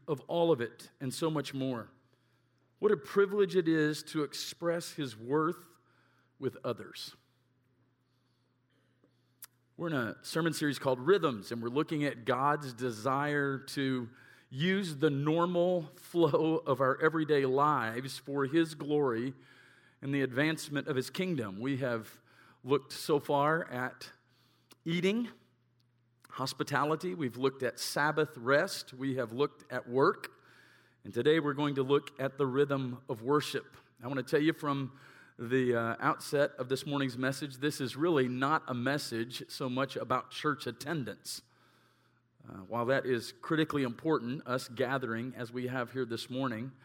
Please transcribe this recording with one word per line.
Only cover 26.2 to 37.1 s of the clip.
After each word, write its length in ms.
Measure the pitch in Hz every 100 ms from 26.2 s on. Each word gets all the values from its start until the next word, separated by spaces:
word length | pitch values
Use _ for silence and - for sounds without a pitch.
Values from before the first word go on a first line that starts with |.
| -
hospitality, 840 | - 131 - 147 139 147 156 180
we've 240 | 185 135 117
looked 240 | 135 131
at 160 | 127 -
Sabbath 580 | - - 151 156 151 -
rest, 560 | 117 143 190 - -
we 220 | 127 135
have 180 | 131 120
looked 400 | 117 143 - -
at 160 | 127 123
work, 440 | 123 156 214 - - - - - _ _ _
and 100 | 107
today 240 | 107 123 160
we're 160 | 147
going 220 | 139 147 135
to 80 |
look 260 | 131 143 147 -
at 180 | 135 135
the 80 | 139
rhythm 520 | 127 143 139 131 123 -
of 140 | 120
worship. 540 | 113 147 139 131 - - _ _
I 60 | 120
want 100 | 139
to 60 |
tell 180 | 127 156
you 100 | 151
from 380 | 156 151 139 135 - - - - -
the, 380 | 117 131 123
uh, 220 | 117 117 113
outset 540 | 139 151 - 147 143 -
of 100 | 127
this 180 | 131 151
morning's 320 | 139 135